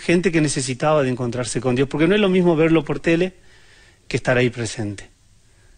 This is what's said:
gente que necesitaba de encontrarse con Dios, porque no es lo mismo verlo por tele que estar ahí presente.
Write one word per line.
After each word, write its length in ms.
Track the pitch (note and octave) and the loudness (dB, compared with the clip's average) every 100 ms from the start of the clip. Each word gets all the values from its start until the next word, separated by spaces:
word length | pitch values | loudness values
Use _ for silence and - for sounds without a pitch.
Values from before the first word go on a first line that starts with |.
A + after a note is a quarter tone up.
gente 300 | - F3 F#3+ | 0 2 2
que 100 | E3 | 0
necesitaba 640 | D3+ D3 B2+ B2 D#3 D#3 | 0 -2 -4 -2 0 2
de 80 | C3 | 0
encontrarse 500 | B2 A#2+ A#2+ A#2+ A#2+ | -2 -4 -6 -6 -4
con 140 | B2+ | -2
Dios, 140 | B2 C3+ | 0 0
porque 180 | D3 E3 | 0 2
no 80 | |
es 60 | G#3 | 2
lo 80 | G3 | 2
mismo 260 | F#3 F3 D#3 | 2 2 4
verlo 280 | D#3+ D#3+ | 4 2
por 140 | D3+ C#3+ | 0 -4
tele 340 | E3+ E3+ F#3 - - - - - - _ - | 0 0 0 -6 -20 -20 -20 -20 -20 _ -8
que 80 | C3+ | -4
estar 200 | - B2 | 0 2
ahí 140 | B2 | 0
presente. 580 | A#2+ A2+ - G#2 G2+ - _ _ _ _ _ _ | -2 -10 -6 -8 -10 -16 _ _ _ _ _ _